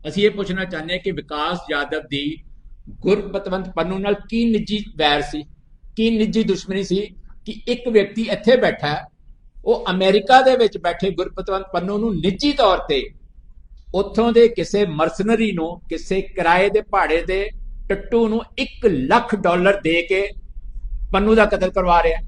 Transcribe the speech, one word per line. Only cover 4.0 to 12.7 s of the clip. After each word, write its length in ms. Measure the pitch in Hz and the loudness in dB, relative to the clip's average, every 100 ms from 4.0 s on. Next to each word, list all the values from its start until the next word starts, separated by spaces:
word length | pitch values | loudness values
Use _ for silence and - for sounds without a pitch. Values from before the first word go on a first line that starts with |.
| 202 | -2
ਕੀ 360 | 202 - 226 233 | -2 -2 0 2
ਨਿੱਜੀ 340 | 214 - 208 208 156 | 0 -2 -6 -6 -2
ਵੈਰ 260 | 151 147 | 0 0
ਸੀ, 200 | 143 156 143 - _ - - - | -2 -8 -10 -20 _ -20 -14 -2
ਕੀ 140 | 226 | 0
ਨਿੱਜੀ 320 | 220 208 220 | 2 0 0
ਦੁਸ਼ਮਣੀ 420 | 214 185 190 190 | 0 -2 -4 -6
ਸੀ 300 | 196 190 214 - - - - | -2 -2 -4 -12 -20 -16 -14
ਕਿ 60 | 220 - | -10 -6
ਇੱਕ 200 | 247 247 | -4 4
ਵਿਅਕਤੀ 340 | 220 196 226 | 4 4 -2
ਇੱਥੇ 340 | 226 202 220 247 | -4 0 4 4
ਬੈਠਾ 320 | 196 135 147 | 4 0 -4
ਹੈ, 160 | 156 - _ - - - - | -4 -8 _ -20 -20 -20 -8
ਉਹ 200 | - 233 - | -2 0 0
ਅਮਰੀਕਾ 520 | 185 190 202 226 254 | 2 4 2 6 6
ਦੇ 140 | 254 247 | 8 4
ਵਿੱਚ 220 | 220 185 | 2 0
ਬੈਠੇ 320 | 175 170 190 | -4 -2 -4
ਗੁਰਪਤਵੰਤ 560 | 165 180 - 185 190 190 | -2 -6 -6 -6 -6 -4
ਪੰਨੂ 240 | 185 185 208 | -4 -2 -2
ਨੂੰ 180 | 226 180 | -2 0
ਨਿੱਜੀ 360 | 175 196 294 | -2 0 0
ਤੌਰ 260 | 277 220 | 4 2